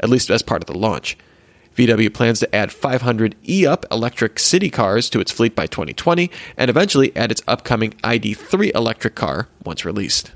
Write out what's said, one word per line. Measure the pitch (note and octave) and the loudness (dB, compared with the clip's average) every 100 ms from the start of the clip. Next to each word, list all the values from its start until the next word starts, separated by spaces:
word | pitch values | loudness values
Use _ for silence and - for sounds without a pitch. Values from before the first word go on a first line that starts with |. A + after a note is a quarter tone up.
at | C3 | 2
least | B2+ - | 2 2
as | A#2 | 0
part | - E2 | 0 -4
of | - | -4
the | F#2 | -4
launch. | G#2+ D2 - - _ _ _ _ _ | -2 -2 -8 -12 _ _ _ _ _
V | - | 2
W | A#2+ A2 G#2+ | 4 4 2
plans | - A#2 A2+ | 2 0 2
to | - G#2 | 0 0
add | G2+ | -2
five | - C#3 B2 | -4 -2 0
hundred | B2 A2 A2 - - | 0 0 0 -2 -2
e-up | F#3+ D3+ F3 - | 2 2 2 -2
electric | A2+ A#2 - A2+ - | -4 -2 -2 -4 0
city | - F#3 G3+ | 0 2 0
cars | - G2 A2 - | 0 2 2 0
to | A2+ | -2
its | F2 | -2
fleet | - A#2 | 2 2
by | - D#2+ | 2 -4
twenty | - D#2 | -6 -8
twenty, | - E3+ E3+ F3 - - - | -2 0 2 0 -6 -16 -2
and | B2+ | 0
eventually | B2 G3+ C#3 C3+ | 2 2 4 2
add | - A2+ | 0 -2
its | A2+ - | -2 -2
upcoming | A#2+ - A2+ A2 - | -4 -2 -2 -2 -4
I | - A#2 | -2 -2
D | G#2+ | -2
three | G#2 - F#3+ G#3 | -6 -2 0 0
electric | A#2 A2+ A2+ A#2 | 0 -2 -4 -6
car | - E2+ D2 B2 _ - | -4 -4 -4 -8 _ -12
once | D#2+ | -8
released. | E2+ G2+ G2 - - | -6 -6 -4 -4 -6